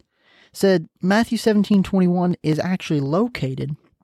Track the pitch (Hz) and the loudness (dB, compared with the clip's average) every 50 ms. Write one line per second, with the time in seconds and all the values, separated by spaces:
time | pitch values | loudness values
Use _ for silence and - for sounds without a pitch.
0 | _ _ _ _ _ _ _ _ _ _ - - - 196 190 175 160 - _ _ | _ _ _ _ _ _ _ _ _ _ -6 0 2 2 2 2 0 -4 _ _
1 | - 180 202 214 233 - 240 214 - 226 214 208 196 - 208 196 185 - - 190 | -2 0 2 2 0 0 -2 -2 0 2 2 2 2 2 2 2 2 2 0 2
2 | 185 180 175 180 175 180 175 - - 156 156 151 - 180 185 180 - - 165 147 | 2 2 2 0 0 -2 -2 -2 -2 -2 -2 -2 -2 -4 -4 -4 -4 -2 -2 -2
3 | 139 135 151 180 226 240 247 - - 131 131 139 139 139 151 - _ _ _ _ | 0 0 0 0 0 -2 -4 -6 -6 -6 -6 -6 -6 -6 -8 -10 _ _ _ _